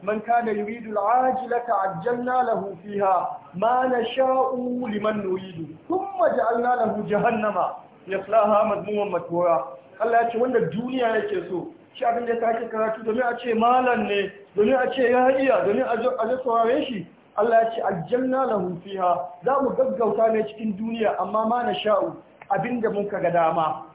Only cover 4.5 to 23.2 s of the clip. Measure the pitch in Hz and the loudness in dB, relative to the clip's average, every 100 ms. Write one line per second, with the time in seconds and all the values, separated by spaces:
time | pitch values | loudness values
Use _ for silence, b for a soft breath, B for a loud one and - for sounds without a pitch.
4.5 | 254 247 247 240 208 214 214 190 185 185 | -2 -4 -4 -4 -2 -2 -2 -4 -6 -6
5.5 | 165 156 - - 370 392 370 320 240 220 | -12 -12 -12 -4 -4 -2 0 2 2 0
6.5 | 240 247 247 220 208 170 202 233 214 214 | 0 0 0 0 -2 -2 0 0 0 -2
7.5 | 185 139 - - - 185 190 196 220 208 | 0 -2 -6 -16 -20 -8 -8 0 2 4
8.5 | 214 214 202 202 208 196 175 170 170 175 | 4 2 -2 -4 -4 -2 -4 -2 0 2
9.5 | 160 - - - - 233 233 233 220 262 | 2 -2 -12 -18 -6 0 2 2 0 0
10.5 | - 160 196 247 262 226 220 208 180 175 | 0 0 -2 -4 -2 0 0 -2 -4 -4
11.5 | 185 - - - - 240 240 233 226 226 | -8 -8 -14 -20 -4 -2 -2 -2 0 0
12.5 | 226 220 220 220 226 220 233 240 233 247 | -2 -4 -2 -2 -2 -2 0 0 -2 -2
13.5 | 220 240 254 247 226 202 202 190 - - | 2 4 4 4 0 0 -2 -2 -8 -4
14.5 | 196 226 262 254 269 240 254 254 269 269 | 2 4 4 2 2 4 6 4 4 4
15.5 | 202 196 233 226 226 247 - 220 254 247 | 4 2 2 0 0 0 0 -2 -2 0
16.5 | 233 226 294 262 208 165 - _ - 233 | 2 2 2 -2 -6 -10 -18 _ 0 4
17.5 | 226 226 226 196 185 151 247 262 262 247 | 4 4 0 -2 -4 -2 0 0 0 0
18.5 | 208 180 170 196 190 180 175 - - 233 | 0 -2 -6 -8 -2 0 0 -2 -6 -2
19.5 | 269 254 240 254 220 220 220 226 220 - | 0 2 0 0 0 0 2 2 2 -2
20.5 | - 220 190 226 226 208 - 190 214 220 | -6 -6 -4 -6 -2 -2 0 -2 -2 0
21.5 | 240 220 196 214 196 339 - - - - | 0 -2 -2 0 2 0 -6 -18 -16 -4
22.5 | 196 233 247 214 202 202 190 | -2 -2 -2 -2 -2 -4 -2